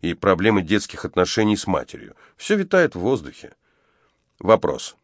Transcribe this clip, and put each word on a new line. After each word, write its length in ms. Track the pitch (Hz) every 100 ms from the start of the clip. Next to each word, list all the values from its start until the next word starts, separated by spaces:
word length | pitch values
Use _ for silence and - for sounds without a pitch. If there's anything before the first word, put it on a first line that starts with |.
и 100 | 87
проблемы 480 | 82 98 90 101 104
детских 460 | 85 104 - - 87
отношений 500 | - 90 - 107 104
с 100 | -
матерью. 480 | 82 62 - - - _ _
Все 200 | - 208
витает 380 | 190 190 165
в 60 | 90
воздухе. 540 | 98 127 71 - - _ _ _ _ _ _ _ _ _
Вопрос. 580 | 90 110 - 67 - -